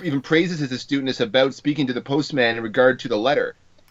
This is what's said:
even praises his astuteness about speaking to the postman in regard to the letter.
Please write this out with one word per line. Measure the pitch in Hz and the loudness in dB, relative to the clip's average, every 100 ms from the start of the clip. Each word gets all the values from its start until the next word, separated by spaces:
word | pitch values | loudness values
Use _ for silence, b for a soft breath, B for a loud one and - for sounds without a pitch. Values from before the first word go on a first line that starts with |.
even | 165 139 | -4 -4
praises | - 160 180 175 | 2 2 2 -2
his | 139 | -6
astuteness | 123 - 139 131 123 | -6 -4 -4 -2 -2
about | 117 127 135 | 0 2 2
speaking | 131 147 151 131 | 0 -4 -2 -2
to | |
the | 120 | -2
postman | 113 143 143 139 117 117 | -2 -2 -2 0 0 0
in | |
regard | 113 104 127 127 | -4 4 4 4
to | 143 | -2
the | 110 | -2
letter. | 117 143 95 - _ _ _ | 0 0 -2 -8 _ _ _